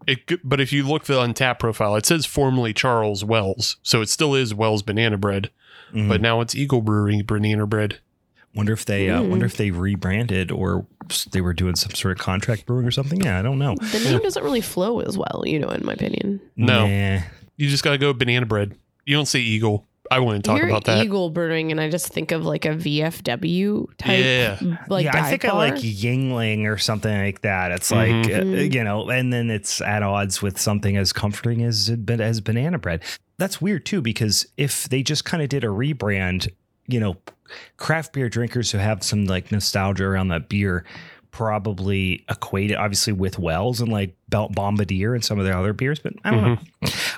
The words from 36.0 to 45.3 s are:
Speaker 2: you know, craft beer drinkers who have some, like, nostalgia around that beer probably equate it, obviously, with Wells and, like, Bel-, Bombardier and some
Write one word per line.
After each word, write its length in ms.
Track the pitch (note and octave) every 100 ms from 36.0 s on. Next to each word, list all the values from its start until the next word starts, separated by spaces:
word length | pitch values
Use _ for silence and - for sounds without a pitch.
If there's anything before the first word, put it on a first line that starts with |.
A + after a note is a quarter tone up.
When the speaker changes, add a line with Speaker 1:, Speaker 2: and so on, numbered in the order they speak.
| G#2 F#2+ F#2 F2+ - - _ _ -
Speaker 2:
you 140 | B2
know, 160 | G#2+ E2+ - _ _ - - _
craft 340 | - D#3+ D3+
beer 160 | C#3 B2
drinkers 420 | A#2 A#2+ B2 -
who 80 | G2+
have 240 | G#2 G#2
some, 220 | - G#2
like, 260 | G2 F#2 -
nostalgia 540 | G#2+ - G2+ G2 G2
around 240 | F#2+ F#2+ F#2+
that 200 | E2 -
beer 360 | G2+ G2+ F2 - - - - _
probably 920 | - A2 G#2+ G2+ F#2 F#2+ G2 F#2 F2+ -
equate 420 | - - G2 G#2
it, 40 |
obviously, 380 | G2+ G#2 G2+ -
with 260 | F#2+ F#2 -
Wells 420 | E2+ D#2+ A2+ A#2
and, 100 | A#2
like, 240 | G#2 F#2+ - -
Bel-, 220 | G#2 G#2+
Bombardier 640 | G2+ G2+ G#2 G2 F#2 G#2+
and 100 | B2
some 140 | -